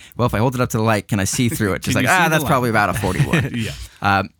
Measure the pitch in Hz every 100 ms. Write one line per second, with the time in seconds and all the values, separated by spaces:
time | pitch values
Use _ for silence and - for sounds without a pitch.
0 | - - 120 104 127 123 120 113 110 104
1 | - 104 95 - 120 - 104 90 - 127
2 | - 185 165 156 135 135 120 107 101 87
3 | 95 92 131 160 139 120 107 - - -
4 | 101 98 101 -